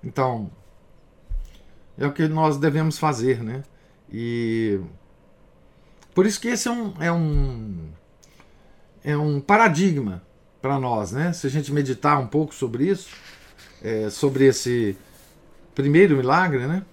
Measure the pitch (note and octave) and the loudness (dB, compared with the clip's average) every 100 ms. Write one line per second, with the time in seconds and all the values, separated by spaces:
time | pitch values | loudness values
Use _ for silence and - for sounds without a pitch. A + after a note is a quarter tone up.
0 | - B2+ C3 A#2 G2 - - - _ - | -10 -2 -2 -2 -8 -12 -20 -20 _ -20
1 | _ _ - - - - - - - - | _ _ -8 -8 -8 -16 -20 -20 -20 -6
2 | C#3+ C#3+ D#3 D#3 D#3 C#3 D3+ D3 D#3+ D3+ | -6 0 -2 2 0 2 0 2 -2 0
3 | D#3+ C3 B2 B2 A2+ B2+ C#3 - _ _ | -2 0 0 -2 -4 -10 -12 -20 _ _
4 | _ G#2 A#2 A#2 A2+ A2+ A2 G2+ F2 C#2+ | _ -10 -6 -4 -2 -2 0 -2 -6 -16
5 | _ _ _ _ _ _ _ _ _ - | _ _ _ _ _ _ _ _ _ -20
6 | - - G3 G3+ A#3 A#3+ - A#3+ A3 F3+ | -6 2 2 2 -4 -2 -2 -4 -6 -4
7 | E3 E3+ D#3+ D3 C#3 A#2 A2 F2+ D#2 D#2+ | -2 0 2 2 0 -2 -10 -10 -12 -18
8 | _ _ _ - - _ _ - - _ | _ _ _ -20 -20 _ _ -20 -20 _
9 | - D3 D3+ C#3+ C#3 G#3 A3+ D3+ F#3+ D3+ | -4 -2 0 -2 2 4 6 4 2 2
10 | A2+ F#2 - _ _ _ C3 C#3 B2+ A#2 | -4 -8 -14 _ _ _ -4 -2 -2 -4
11 | G2+ A2+ E3+ E3 C#3 C#3 C#3 C#3+ C#3 B2+ | -4 -2 -4 -2 -4 -4 -2 -2 -2 -2
12 | D3 D3 B2 D3 D3+ - B2+ A#2 D3+ F#3+ | 2 0 0 -2 -2 -4 -6 -2 -2 -2
13 | - - - - - - - - G#2+ A2 | -6 -20 -20 -20 -20 -20 -20 -12 -6 -4
14 | G#2+ - C#3+ C3 C3+ B2+ - A#2+ A2 G2 | -4 -2 -2 4 4 4 0 0 0 -4
15 | - - - - - - - - C#3 D3 | -12 -20 -20 -20 -20 -20 -18 -2 2 6
16 | G3 C#3+ B2+ D#3 F#3 C#3 B2 F3 G3 | 6 6 4 2 2 0 -2 -4 -6